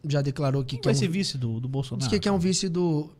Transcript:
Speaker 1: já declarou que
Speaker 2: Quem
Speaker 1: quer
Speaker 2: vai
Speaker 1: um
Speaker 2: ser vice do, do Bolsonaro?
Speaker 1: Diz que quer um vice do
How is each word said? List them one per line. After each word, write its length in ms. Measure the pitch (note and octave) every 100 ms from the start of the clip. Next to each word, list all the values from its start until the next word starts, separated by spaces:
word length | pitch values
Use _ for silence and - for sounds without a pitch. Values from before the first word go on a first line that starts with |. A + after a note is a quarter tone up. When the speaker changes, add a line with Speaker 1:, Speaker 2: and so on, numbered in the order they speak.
| D3+
Speaker 1:
já 140 | C#3+
declarou 420 | C#3+ C3+ C#3 C#3
que 80 | C3 B2+
Speaker 2:
Quem 20 |
Speaker 1:
quer 80 | -
Speaker 2:
vai 60 | -
Speaker 1:
um 40 |
Speaker 2:
ser 80 | G3
vice 280 | F3+ G3 C3+
do, 220 | A#2+ A2+
do 80 | B2+
Bolsonaro? 320 | C3+ C3+ A#2+
Speaker 1:
Diz 80 | C3
que 120 | G#3
quer 120 | G#3
um 80 | G3
vice 280 | F3+ F3+ F#3+
do 440 | E3+ F3 D3+ D#3 -